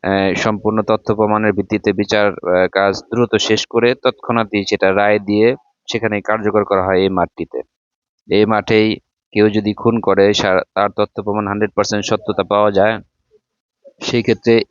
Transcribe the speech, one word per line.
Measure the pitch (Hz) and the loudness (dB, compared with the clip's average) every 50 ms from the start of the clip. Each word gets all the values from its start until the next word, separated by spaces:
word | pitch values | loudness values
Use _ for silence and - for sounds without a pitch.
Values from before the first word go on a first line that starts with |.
| - | -2
এ, | 95 98 98 95 98 90 | -2 0 0 0 0 -2
সম্পূর্ণ | 98 - 113 107 98 - 107 107 110 | -2 -2 -2 -2 -2 -2 -2 -2 -2
তথ্য | 101 - 110 110 - - 107 | 0 0 -2 -2 -2 -4 -2
প্রমাণের | 104 107 107 107 107 110 107 | 0 0 0 0 0 0 0
ভিত্তিতে | 95 98 98 - 107 104 - 107 | 0 -2 -2 -2 -4 -2 0 -2
বিচার, | 98 95 104 - 110 104 104 104 | 0 0 -2 0 0 2 2 0
এ, | - - - 87 90 90 92 87 | -2 -4 -2 0 2 2 2 2
কাজ | - 95 98 98 95 - | 2 0 0 0 0 -4
দ্রুত | - _ 113 117 120 - - | -8 _ -2 -2 0 2 0
শেষ | 104 - - 110 - - | -2 0 0 0 -2 -2
করে | - - 117 117 120 123 | -4 -2 0 0 2 0
তৎক্ষণাৎই | - - 131 - - - - 120 117 110 101 - 101 98 - | 0 -2 -4 -4 -4 -6 -2 -2 -2 -2 -2 -2 -4 -2 -2
সেটা | 107 95 95 95 95 | -2 0 0 0 2
রায় | 101 101 104 104 104 | 2 2 2 2 0
দিয়ে | 101 98 104 104 110 117 135 - _ _ _ _ _ - | 0 0 0 2 2 2 0 -2 _ _ _ _ _ -8
সেখানে | - 113 113 110 104 101 | -6 -4 -4 -2 -4 -4
কার্যকর | 92 - 107 113 104 107 101 107 101 | -2 -2 -4 -2 -2 0 0 0 0
করা | - 101 95 92 | 0 0 0 0
হয় | 95 95 92 | 0 2 2
এই | 95 95 | 2 0
মাঠটিতে। | 95 90 85 - _ - 85 - - 64 - - _ _ _ _ _ _ _ _ _ _ _ - | 0 0 -2 -2 _ -10 -10 -8 -8 -10 -10 -12 _ _ _ _ _ _ _ _ _ _ _ -2
এই | - 104 107 | 0 2 2
মাঠেই | 104 110 104 95 - 117 110 107 110 107 - _ _ _ _ _ _ | 2 0 -2 0 0 2 2 2 2 -2 -4 _ _ _ _ _ _
কেউ | - 104 104 107 | 0 2 2 2
যদি | 101 107 101 107 101 | 2 0 -2 -2 -6
খুন | - - 117 113 113 | -2 -2 0 0 0
করে, | - 98 98 98 98 104 101 | 0 0 2 4 4 4 2
সা-, | - 101 98 92 92 - - _ | 2 0 0 0 0 -2 -2 _
তার | 95 104 104 - | -2 -2 -2 0
তথ্য | - 104 - _ - | -2 -4 -4 _ -8
প্রমাণ | 101 104 101 107 104 | -6 -4 -4 -4 -4
হান্ড্রেড | 98 101 104 107 98 | -4 -2 -2 -2 -2
পার্সেন্ট | - - 101 - 107 104 101 | -2 -2 -2 -2 -2 -4 -2
সত্যতা | - 113 107 - - 104 - | -2 -4 -4 -4 -4 -4 -4
পাওয়া | 92 - 101 104 104 104 | -2 0 0 2 2 2
যায়, | 101 98 98 110 113 107 - _ _ _ _ _ _ _ _ _ _ _ _ _ _ _ _ - _ _ | 2 2 2 2 0 -2 -8 _ _ _ _ _ _ _ _ _ _ _ _ _ _ _ _ -20 _ _
সেই | - - - 120 | -8 -4 -4 -2
ক্ষেত্রে | 110 - 110 - - 120 113 113 - - | 0 0 -2 0 2 2 2 2 2 0